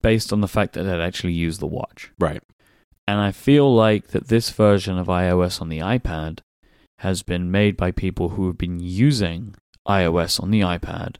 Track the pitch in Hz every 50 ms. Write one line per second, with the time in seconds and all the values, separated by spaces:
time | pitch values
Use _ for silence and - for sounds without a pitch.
0 | - 113 113 113 - - 104 104 101 95 - 110 101 - - - 90 98 90 85
1 | 82 90 90 - - 90 85 82 85 82 80 90 85 80 78 - - - _ -
2 | - - _ - 87 78 71 - _ _ _ _ _ _ _ _ _ _ _ _
3 | _ - 202 208 202 202 190 - - - 143 147 143 139 123 113 110 110 107 101
4 | - _ - - - - 110 117 117 - - - 107 104 101 98 92 98 92 92
5 | 90 92 92 87 90 90 90 90 90 90 90 - 87 82 80 78 82 95 120 127
6 | - - 87 78 78 80 80 - _ _ _ _ _ _ _ _ _ _ _ _
7 | - 95 95 87 - - 90 90 90 87 90 101 104 104 92 - 90 90 92 -
8 | - 95 90 - 92 85 90 - 95 92 87 - 90 87 90 87 87 90 90 98
9 | 120 147 143 117 101 85 82 85 120 104 98 - _ _ _ _ _ - 101 98
10 | 90 85 80 87 85 85 - - - 92 107 110 98 90 87 85 - - 85 82
11 | 90 - -